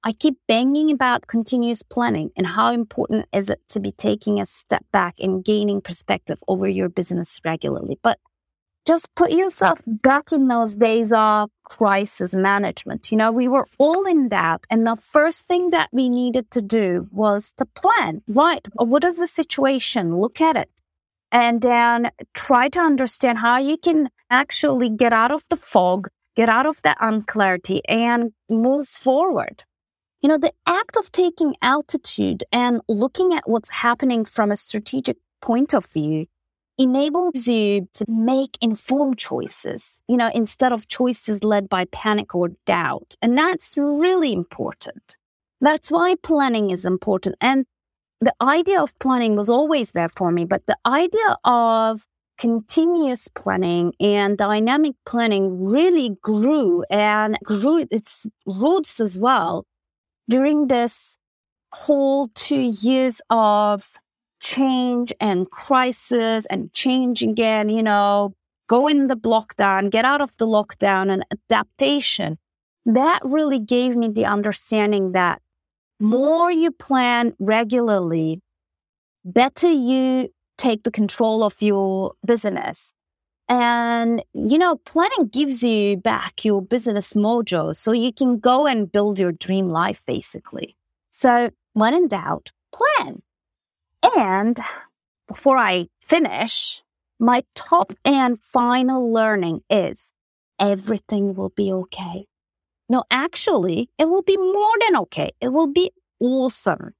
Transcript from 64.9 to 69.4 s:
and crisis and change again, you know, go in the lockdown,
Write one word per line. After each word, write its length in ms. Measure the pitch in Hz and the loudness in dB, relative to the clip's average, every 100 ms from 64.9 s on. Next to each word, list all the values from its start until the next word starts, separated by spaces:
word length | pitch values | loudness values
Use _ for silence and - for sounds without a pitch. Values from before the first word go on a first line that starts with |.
| 247 240 - | -2 -4 -4
and 300 | 214 185 185 | -2 0 -4
crisis 960 | - - 262 254 247 - 247 226 226 214 | -8 0 2 2 -4 -4 -2 0 -2 -4
and 240 | 196 170 | -8 -6
change 500 | - 262 254 254 233 | -4 0 2 0 -2
again, 460 | 233 220 226 220 214 | -2 0 2 2 0
you 140 | 220 | 0
know, 520 | 220 208 202 202 202 - _ _ _ | 2 2 2 2 0 -6 _ _ _
go 180 | 240 285 | 2 4
in 200 | 294 269 | 2 2
the 80 | 247 | 0
lockdown, 760 | 226 220 | 0 0